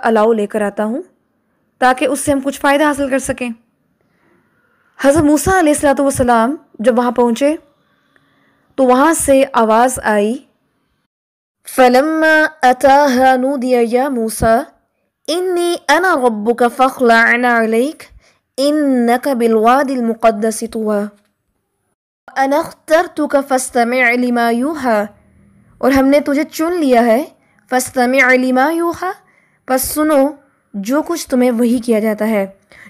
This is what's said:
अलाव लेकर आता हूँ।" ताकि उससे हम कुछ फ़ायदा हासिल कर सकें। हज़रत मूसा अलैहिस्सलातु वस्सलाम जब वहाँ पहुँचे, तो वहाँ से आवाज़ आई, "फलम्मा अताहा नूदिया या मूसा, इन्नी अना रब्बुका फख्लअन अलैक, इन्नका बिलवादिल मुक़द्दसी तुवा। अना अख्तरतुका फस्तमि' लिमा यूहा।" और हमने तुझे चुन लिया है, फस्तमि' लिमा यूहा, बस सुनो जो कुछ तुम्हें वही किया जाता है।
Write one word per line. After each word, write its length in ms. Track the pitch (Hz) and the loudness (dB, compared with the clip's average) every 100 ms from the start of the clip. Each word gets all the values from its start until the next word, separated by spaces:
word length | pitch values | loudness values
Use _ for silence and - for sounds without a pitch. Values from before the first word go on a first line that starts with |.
अलाव 280 | 240 220 220 | 0 2 2
लेकर 300 | 220 202 214 | 0 -2 -4
आता 200 | 202 202 | -4 -4
हूँ।" 200 | 214 269 - _ _ _ _ _ _ _ | -6 -6 -10 _ _ _ _ _ _ _
ताकि 260 | 254 254 302 | 0 0 -2
उससे 260 | 277 - | -2 -2
हम 80 | 277 | -4
कुछ 180 | 277 269 | -4 -4
फ़ायदा 280 | 285 285 302 | 0 2 0
हासिल 240 | 285 269 | -2 -4
कर 80 | 262 | -4
सकें। 360 | 269 254 247 226 _ _ _ _ _ _ _ _ _ _ _ _ _ - | -6 -8 -10 -12 _ _ _ _ _ _ _ _ _ _ _ _ _ -2
हज़रत 200 | 277 311 | 0 2
मूसा 340 | 294 294 370 381 | 2 2 2 2
अलैहिस्सलातु 460 | 302 294 285 269 | 2 2 0 0
वस्सलाम 540 | 277 269 240 233 233 330 _ - | 0 0 0 2 0 -4 _ -4
जब 160 | 220 233 | 0 0
वहाँ 160 | 247 | 0
पहुँचे, 460 | 240 240 226 285 339 - _ _ _ _ _ _ _ _ _ _ - | 0 0 0 -2 -2 -8 _ _ _ _ _ _ _ _ _ _ 0
तो 60 | |
वहाँ 300 | 254 254 311 | 2 4 2
से 300 | 311 - 269 | 0 2 2
आवाज़ 560 | 269 240 220 220 254 - | 2 0 2 2 2 -2
आई, 460 | - 208 214 262 - _ _ _ _ _ _ _ _ _ _ _ - | -2 -2 -2 -4 -12 _ _ _ _ _ _ _ _ _ _ _ -6
"फलम्मा 800 | - 247 247 311 320 311 311 | 2 4 4 2 0 2 2
अताहा 920 | 311 - 254 254 277 277 294 247 262 254 | 0 0 0 2 4 4 4 4 2 2
नूदिया 440 | 262 285 254 247 | 0 -4 0 0
या 280 | 233 240 285 | 0 0 -2
मूसा, 580 | 240 226 - 226 226 311 _ _ _ _ _ - | -4 -6 -2 0 0 -2 _ _ _ _ _ -6
इन्नी 480 | 339 370 349 349 349 | -4 -2 -2 -2 -4
अना 360 | - 311 370 | 0 0 2
रब्बुका 560 | 302 247 214 214 233 240 | 0 0 -2 -4 0 -2
फख्लअन 760 | 240 262 262 240 226 226 233 | 0 -2 0 2 2 2 0
अलैक, 580 | 247 233 220 226 277 311 - - _ _ _ - | 0 0 0 0 -2 -6 -18 -20 _ _ _ -4
इन्नका 760 | 285 302 285 254 233 247 285 | -2 0 0 0 0 0 -2
बिलवादिल 680 | 247 233 220 226 262 277 262 | -2 0 2 2 2 0 -2
मुक़द्दसी 640 | 226 220 226 208 226 220 226 | -4 0 0 0 -4 -6 -8
तुवा। 440 | 226 214 208 208 - _ _ _ _ _ _ _ _ _ _ - 262 | -6 -4 -4 -4 -12 _ _ _ _ _ _ _ _ _ _ -10 -4
अना 200 | 269 294 | 0 0
अख्तरतुका 840 | - - - 311 349 - 294 277 | -2 -10 0 0 0 -4 -2 -2
फस्तमि' 760 | 277 262 - 247 233 254 240 247 | 0 -2 -2 -2 0 0 0 0
लिमा 340 | 247 240 233 | 0 0 0
यूहा।" 580 | 233 269 311 254 214 208 _ _ _ _ _ _ - | 0 -2 -4 -2 -2 -4 _ _ _ _ _ _ -4
और 100 | 254 | 0
हमने 280 | 269 269 285 | 2 4 2
तुझे 240 | 285 285 | 2 -2
चुन 280 | 311 - 320 | -4 -4 -4
लिया 300 | 359 277 240 | -2 2 2
है, 340 | 240 233 359 _ _ _ _ | 2 0 -2 _ _ _ _
फस्तमि' 680 | 254 254 262 247 269 254 254 | -4 -4 -2 0 2 2 2
लिमा 320 | 254 254 285 | 2 0 0
यूहा, 440 | 330 339 339 359 392 _ _ _ _ - | 0 -4 -4 -8 -10 _ _ _ _ -6
बस 240 | 262 - | -4 -4
सुनो 500 | 294 302 285 277 294 _ _ _ 202 | -4 0 2 0 -4 _ _ _ -10
जो 260 | 196 285 | -4 -4
कुछ 240 | 311 330 - | -4 -8 -4
तुम्हें 200 | 254 247 | -2 0
वही 300 | 233 240 247 | 0 0 -2
किया 200 | 233 214 | -2 -2
जाता 240 | 220 208 | -2 -4
है। 340 | 214 214 190 - _ - | -4 -4 -6 -10 _ -20